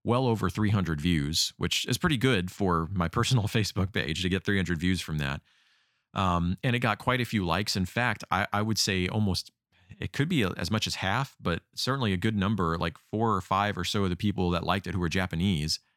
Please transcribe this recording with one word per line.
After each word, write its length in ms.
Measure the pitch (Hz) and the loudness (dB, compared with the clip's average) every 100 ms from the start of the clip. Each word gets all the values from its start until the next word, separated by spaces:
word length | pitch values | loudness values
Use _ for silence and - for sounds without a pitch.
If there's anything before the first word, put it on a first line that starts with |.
well 220 | - 120 131 | -2 0 2
over 240 | 110 98 | 0 0
three 220 | 95 107 | 0 0
hundred 280 | 107 87 78 | 2 0 0
views, 540 | 80 82 71 80 - - | 2 2 2 -2 -2 -2
which 280 | 87 - - | -4 -2 -2
is 120 | 123 | 0
pretty 180 | 180 143 | 0 2
good 320 | 127 113 90 | 2 2 0
for 400 | - 98 85 82 | -2 2 2 0
my 160 | 95 82 | -2 -2
personal 340 | - 117 131 | 0 2 2
<laughs> 40 | 98 | 2
Facebook 460 | 117 104 - 92 | 0 0 0 -2
page 300 | - 65 78 | -2 -2 -2
to 60 | 90 | 0
get 140 | 92 | 0
three 140 | - 98 | 0 0
hundred 220 | 87 87 | 0 0
views 220 | 87 92 | 0 0
from 180 | - 78 | -2 -4
that. 220 | 69 71 - _ _ _ _ _ _ - | -4 -6 -10 _ _ _ _ _ _ -2
Um, 420 | 95 87 87 92 | 2 2 2 0
and 120 | 135 120 | -2 0
it 40 | |
got 180 | 123 104 | 0 0
quite 240 | - 123 | 0 0
a 40 | 117 | 0
few 200 | 113 90 | 0 0
likes. 300 | 82 107 104 | 0 0 0
In 100 | 90 | 0
fact, 380 | - 120 104 - | 0 0 -2 -2
I, 160 | 90 101 | -2 0
I 120 | 104 | -2
would 160 | 107 107 | -2 0
say 280 | - 95 90 | 0 0 0
almost, 440 | 110 104 87 - _ _ _ - - | 0 0 0 -4 _ _ _ -20 -10
it 140 | 90 | -6
could 160 | - 147 | -2 0
be 120 | 175 | 2
a-, 120 | 95 - | 0 -2
as 140 | 87 | -2
much 160 | 110 - | -2 -2
as 80 | - | -2
half, 400 | 95 110 135 - | -2 -2 -4 -6
but 220 | 107 85 - - | -4 -4 -6 -6
certainly 360 | - 135 117 | -4 0 0
a 60 | 92 | 0
good 180 | 110 107 | 0 0
number, 400 | 95 107 85 82 | 0 2 0 0
like 220 | 85 - | -2 -6
four 380 | _ 107 113 98 | _ 0 2 2
or 60 | |
five 360 | - 95 101 87 | 2 2 2 0
or 60 | |
so 220 | 87 107 98 | -2 0 0
of 40 | |
the 60 | 87 | 0
people 340 | 104 98 90 | 0 2 0
that 120 | 87 | 0
liked 240 | 85 95 92 | 0 -2 -2
it 80 | 92 | -4
who 40 | |
were 100 | 87 | -2
Japanese, 720 | 90 92 82 98 87 78 - _ | 0 -2 0 0 0 -2 -4 _